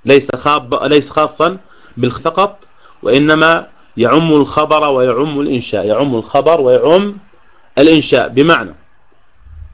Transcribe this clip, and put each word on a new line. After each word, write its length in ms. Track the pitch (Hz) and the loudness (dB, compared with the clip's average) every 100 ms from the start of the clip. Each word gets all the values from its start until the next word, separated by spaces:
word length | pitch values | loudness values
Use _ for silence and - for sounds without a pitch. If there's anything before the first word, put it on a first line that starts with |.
ليس 240 | 117 139 139 - | 2 2 2 -4
خاب-، 480 | 147 147 120 127 | -2 -2 -2 -6
ليس 260 | 131 147 139 | 0 0 0
خاصا 480 | - 151 - 165 190 - - - - | -4 -4 -2 -4 -4 -16 -20 -20 -6
بالخ-، 240 | 123 - | -6 -4
فقط، 440 | 165 185 196 - - _ - - | -6 -2 -4 -4 -20 _ -20 -10
وإنما 640 | - 131 151 156 160 165 - - _ - | -2 0 2 2 2 0 -4 -20 _ -2
يعم 360 | 117 143 165 | 0 2 2
الخبر 560 | 151 139 - 151 156 147 | 2 0 -2 0 0 0
ويعم 520 | 131 127 117 156 143 | 0 0 -2 -4 -4
الإنشاء، 460 | 143 127 - 101 101 | -4 -6 -6 -4 -2
يعم 280 | 110 143 | -2 -2
الخبر 460 | 117 107 139 156 165 | -4 -2 -2 2 2
ويعم 580 | 131 123 131 180 202 202 - - - _ _ - | 2 2 4 2 0 -8 -18 -20 -20 _ _ 2
الإنشاء، 500 | 156 160 127 131 80 | 4 4 2 0 0
بمعنى 460 | 120 156 147 98 73 _ _ _ _ _ _ - - - | 0 2 2 -2 -14 _ _ _ _ _ _ -20 -20 -20